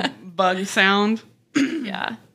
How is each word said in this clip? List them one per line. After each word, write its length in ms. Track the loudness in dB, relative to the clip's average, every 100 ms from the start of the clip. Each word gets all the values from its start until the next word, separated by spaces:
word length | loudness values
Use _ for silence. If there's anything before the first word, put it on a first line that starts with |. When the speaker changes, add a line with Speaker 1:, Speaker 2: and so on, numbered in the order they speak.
| -2 -8
Speaker 1:
<laughs> 60 |
bug 400 | -12 0 0 0 -2
sound. 560 | 2 4 4 2 0 -6 _ _ -2
Speaker 2:
Yeah. 600 | 0 -2 -6 -6 -8 -10 -18